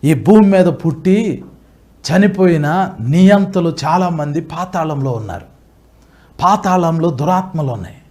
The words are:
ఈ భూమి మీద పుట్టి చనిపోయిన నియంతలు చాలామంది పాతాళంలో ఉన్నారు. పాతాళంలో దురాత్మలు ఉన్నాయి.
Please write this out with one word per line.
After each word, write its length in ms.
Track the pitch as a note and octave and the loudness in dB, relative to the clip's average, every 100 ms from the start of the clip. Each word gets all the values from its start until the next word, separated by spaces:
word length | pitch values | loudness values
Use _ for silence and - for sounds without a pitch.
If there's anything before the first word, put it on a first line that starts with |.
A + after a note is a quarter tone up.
ఈ 100 | C#3+ | 0
భూమి 320 | D3+ G#2+ G#3+ G3+ | 0 4 6 6
మీద 200 | F#3+ F3+ | 4 2
పుట్టి 760 | - E3 C#3+ F#3+ G3+ A3+ C#3 - - _ _ _ _ | 0 -4 -2 0 2 0 -6 -10 -20 _ _ _ _
చనిపోయిన 880 | - F3 G3+ F#3+ F#3 D#3+ D3 F3 F#3+ - | -2 2 2 2 2 2 0 -2 -4 -6
నియంతలు 720 | A2+ E3 F#3 G3+ F#3+ F#3+ E3+ D#3 | -2 4 6 4 2 -2 -2 -4
చాలామంది 560 | D3 E3+ F#3 E3 D3 D3 | -2 0 0 -4 -4 -6
పాతాళంలో 720 | E3 D#3+ F#3 F#3 D#3+ C#3+ C3+ | -8 -10 -8 -6 -4 -4 -4
ఉన్నారు. 340 | A#2 G#2 F2 - _ _ _ _ _ _ _ _ - | -6 -8 -12 -14 _ _ _ _ _ _ _ _ -4
పాతాళంలో 680 | F3 G3 F#3+ F#3 E3+ E3 E3 | -2 0 0 -2 0 -2 -4
దురాత్మలు 640 | C3 D3 F#3 F#3 E3 C#3+ | -4 -2 -2 -4 -8 -6
ఉన్నాయి. 240 | A2+ F2 - _ | -8 -12 -18 _